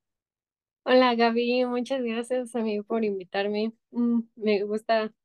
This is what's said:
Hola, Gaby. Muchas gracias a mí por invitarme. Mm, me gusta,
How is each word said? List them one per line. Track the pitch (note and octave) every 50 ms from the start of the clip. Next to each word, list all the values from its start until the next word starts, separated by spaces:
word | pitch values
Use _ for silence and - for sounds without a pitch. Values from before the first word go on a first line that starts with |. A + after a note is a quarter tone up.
| _ _ _ _ _ _ _ _ _ _ _ _ _ _ _ _
Hola, | - C#4 B3+ B3+ B3+ B3 A#3+
Gaby. | A3+ A#3 A#3 A#3 A#3 A#3+ A#3+ B3 B3+ B3+
Muchas | B3 B3 B3 A#3+ - C4+ C4+
gracias | B3 A#3 A3+ A#3 A#3+ A#3 B3+ B3+ B3+ A#3 -
a | A#3+
mí | A3+ A3 G#3 G#3
por | G#3 - A#3 A3+ A3+
invitarme. | G#3 G3 F#3+ F3+ - - G3 G3+ G#3 G#3 G#3 G#3+ A3+ A3 _ _ _
Mm, | - A#3 A#3+ A#3 A#3 A#3 A3+ - _
me | - G#3 G#3+ G#3 F#3+ G#3
gusta, | G#3 G#3 A3 - - A3+ A3 G#3+ A3 - _